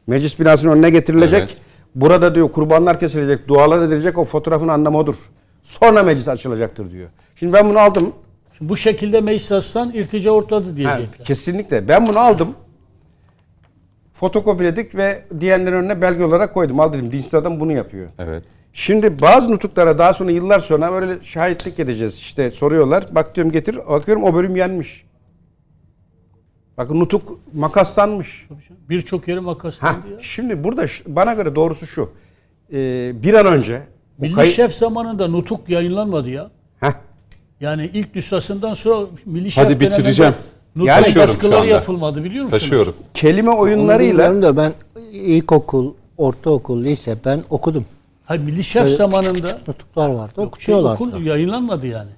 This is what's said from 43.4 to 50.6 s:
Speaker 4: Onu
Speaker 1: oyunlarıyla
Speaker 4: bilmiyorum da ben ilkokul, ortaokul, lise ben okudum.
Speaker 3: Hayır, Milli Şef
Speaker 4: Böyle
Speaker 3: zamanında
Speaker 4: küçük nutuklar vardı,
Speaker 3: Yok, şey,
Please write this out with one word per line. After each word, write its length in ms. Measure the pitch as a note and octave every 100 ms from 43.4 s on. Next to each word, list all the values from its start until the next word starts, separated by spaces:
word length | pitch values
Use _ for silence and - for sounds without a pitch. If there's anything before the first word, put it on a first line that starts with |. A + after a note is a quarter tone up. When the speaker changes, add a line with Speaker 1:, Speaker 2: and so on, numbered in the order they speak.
| A3+
Speaker 4:
Onu 80 | A3+
Speaker 1:
oyunlarıyla 720 | G3+ G#3 - E3 F3+ F3 E3+
Speaker 4:
bilmiyorum 260 | G3 F3+ E3+
da 0 |
ben 100 | D#3 - - A3+ A3+
ilkokul, 840 | G3+ G3 D#3+ E3 D#3 - C3+ B2+ - _ -
ortaokul, 640 | C#3 C3 E3 C#3+ - A#2+
lise 340 | B2+ D3 - A2+ C3
ben 140 | C#3+ C#3+
okudum. 360 | D3+ - D#3 G#2 _ _ _ -
Speaker 3:
Hayır, 160 | E3
Milli 220 | D3 D#3+
Şef 200 | F#3+ A3+
Speaker 4:
Böyle 120 | A3 C#3
Speaker 3:
zamanında 380 | G3+ F#3+ F#3+
Speaker 4:
küçük 340 | F3+ E3+ A3 -
nutuklar 420 | - - - D3
vardı, 240 | B2 G#2+ -
Speaker 3:
Yok, 0 |
şey, 80 | G#3 -